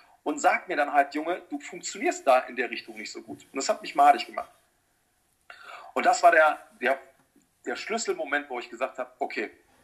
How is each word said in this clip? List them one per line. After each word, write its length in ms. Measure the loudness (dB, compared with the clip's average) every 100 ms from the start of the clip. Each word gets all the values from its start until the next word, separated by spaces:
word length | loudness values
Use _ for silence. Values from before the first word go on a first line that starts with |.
| _ _
und 140 | -6 0
sagt 280 | 2 2 -2
mir 80 | -2
dann 180 | 0
halt, 220 | 2 2 0
"Junge, 260 | -4 -6 -6
du 100 | -12
funktionierst 680 | -10 -12 -12 -4 -2 0 2
da 140 | 2
in 140 | 2 -6
der 140 | -6
Richtung 260 | -6 -12 -14
nicht 160 | -12
so 120 | -14
gut." 180 | -14 -16 -12
Und 40 | -6
das 140 | -4
hat 120 | -4
mich 140 | -2 4
madig 320 | 6 6 2
gemacht. 240 | -10 -12 _ _ _ _ _ _ _ _ _ -20 -20 -20 -18 -8 0
Und 60 | 2
das 180 | 6
war 80 | 6
der, 260 | 8 4 2 -8 -4
der, 180 | -2 -2 -6 _ _ _ _ _ -8
der 100 | -8
Schlüsselmoment, 720 | -6 -6 -4 -6 -4 -4 -4
wo 80 | -10
ich 120 | -10
gesagt 300 | -6 -6 -6
hab, 200 | -12 -8
"Okay, 320 | -8 -6 -8 -10 _ _